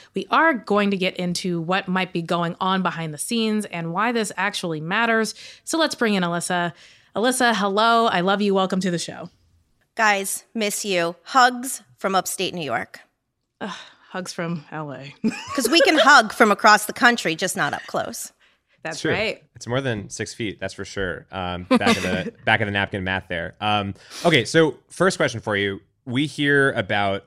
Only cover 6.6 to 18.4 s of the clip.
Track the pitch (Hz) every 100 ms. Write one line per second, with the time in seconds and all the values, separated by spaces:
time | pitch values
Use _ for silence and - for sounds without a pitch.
6.6 | 175 - - - _ 196 240 247 240 208
7.6 | 202 196 233 233 226 185 180 202 202 190
8.6 | 185 190 185 170 - - 170 _ _ _
9.6 | _ _ _ - 220 196 196 - - 233
10.6 | 208 - 208 180 170 175 - 262 247 247
11.6 | 254 - - _ 196 190 180 - 175 175
12.6 | 143 113 185 - - _ _ _ _ -
13.6 | 220 175 - _ _ 190 185 - 170 170
14.6 | - 156 151 131 139 - 220 - - -
15.6 | 226 330 539 311 254 285 220 - 220 196
16.6 | 220 208 - - 240 233 175 160 190 196
17.6 | 143 - - 185 - 233 - _